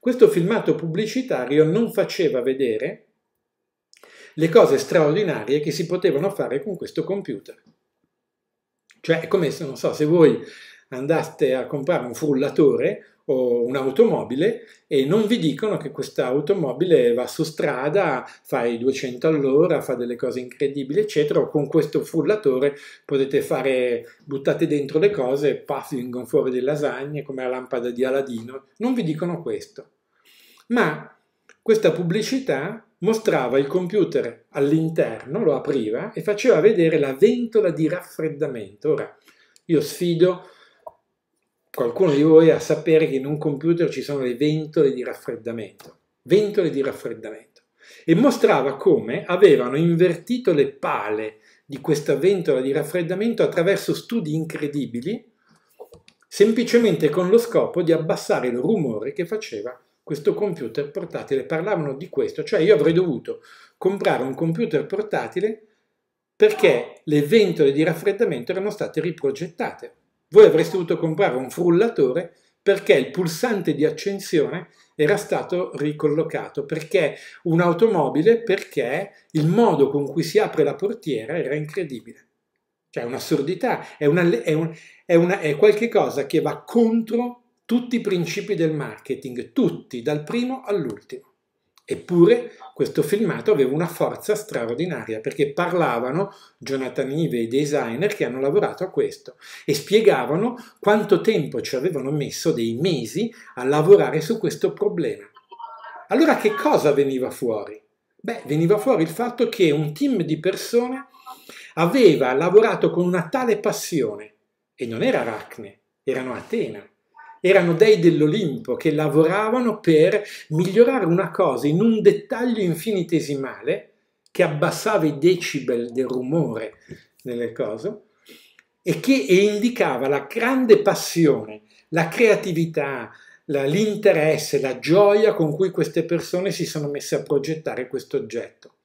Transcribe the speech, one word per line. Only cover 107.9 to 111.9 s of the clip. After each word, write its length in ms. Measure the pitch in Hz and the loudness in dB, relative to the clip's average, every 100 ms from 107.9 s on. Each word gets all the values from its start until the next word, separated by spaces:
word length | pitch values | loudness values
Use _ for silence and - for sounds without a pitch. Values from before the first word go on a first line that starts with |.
| _ _ _ | _ _ _
Beh, 220 | - 233 | -10 -10
veniva 340 | - 147 165 208 | -4 0 2 2
fuori 240 | 262 226 | 2 2
il 60 | 160 | 0
fatto 400 | - 240 233 233 | -2 -6 -2 -2
che 240 | - 170 | 2 2
un 200 | 143 151 | 2 -2
team 300 | 151 277 233 | -2 -2 0
di 160 | 165 156 | -2 -2
persone 720 | 180 190 - 233 247 262 - _ - - - - - | -2 -4 -2 -2 -2 -8 -14 _ -20 -20 -20 -20 -16
aveva 580 | - 170 | -2 0